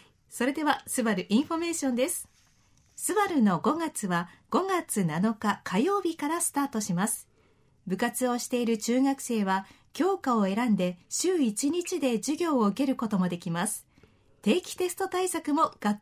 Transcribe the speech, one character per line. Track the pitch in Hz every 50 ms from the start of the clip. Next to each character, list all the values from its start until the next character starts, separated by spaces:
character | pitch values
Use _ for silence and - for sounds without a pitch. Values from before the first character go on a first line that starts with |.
| - _ _ _ _ _
そ | - - 240
れ | 262 277
で | 320 302
は、 | 294 - - - -
ス | - - 226
バ | 226 202
ル | 185 175 -
イ | 196 240
ン | 311
フ | - 330
ォ | 320
メ | 339 339
ー | 330
シ | - 285 269
ョ |
ン | 247
で | 233 254 349
す。 | - - - - _ _ _ _ _ _ _ _ _ _ _ _ _
ス | - - - 359
バ | 427 403 392
ル | 349 277
の | 220 202 180 160
五 | - 226 302
月 | 330 330 302 - - - 185
は、 | 180 170 180 - - - _ _
五 | - - 370
月 | 392 381 349 - - - 214 185
七 | 160 147 165 196 226 220
日 | - - 208 196 - -
火 | - 175 190
曜 | 262 370 403 403
日 | 370 339 320
か | - 294 294
ら | 330 339
ス | - -
タ | - 285
ー | 285 269
ト | - 220
し | 208 - 175
ま | 175 196 233
す。 | - - - _ _ _ _ _ _ _ _ _ _ _ _
部 | 185 185 196
活 | 240 233 233 - 254 247
を | 247 240
し | - -
て | - 240
い | 240
る | 220 233 214
中 | - - 240 254
学 | 269 277 269 269
生 | - - 233 220 202
は、 | 190 190 190 196 - - - _ _
教 | _ - 320 370 392 370
科 | - 269 240 220
を | 202
選 | 190 190 220 247 254
ん | 208 180
で | 180 180 180 - _ _
週 | - - - 349 370 339
一 | 269 226 214 - - 285
日 | 330 349 349 - 370 320
で | 277 254 233
授 | 220 - 247 302 302
業 | 359 330 294 247
を | 214 202
受 | 202 -
け | 277 277
る | 254
こ | - 240 214
と | 214 185
も | 185 180
で | 175 175
き | - 175
ま | 165 170 190 -
す。 | - - - _ _ - - _ _ _ _ _ _ _
定 | - 202 277 359
期 | - - -
テ | - 359 359
ス | -
ト | - 381 381
対 | - 359 370 359
策 | - 330 320 302 285
も | 311 311 - - -
が | - 208
っ | 208 208